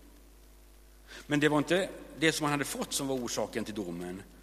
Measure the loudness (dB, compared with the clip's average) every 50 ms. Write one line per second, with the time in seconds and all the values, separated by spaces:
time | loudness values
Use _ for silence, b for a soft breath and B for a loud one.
0 | -20 -20 -20 -20 -20 -20 -20 -20 -20 -20 -20 -20 -20 -20 -20 -20 -20 -20 -20 -20
1 | B B B B B B 2 4 6 6 6 4 4 4 2 2 2 0 -4 -12
2 | -14 -12 -4 2 2 4 4 4 0 0 2 0 0 -2 -2 -4 -4 -4 -2 -4
3 | -2 -2 -2 -2 -2 -4 -2 -2 -2 -2 -2 -4 -4 -4 -4 -6 -4 -4 -4 -6
4 | -6 -6 -8 -10 -12 -14 -20 -20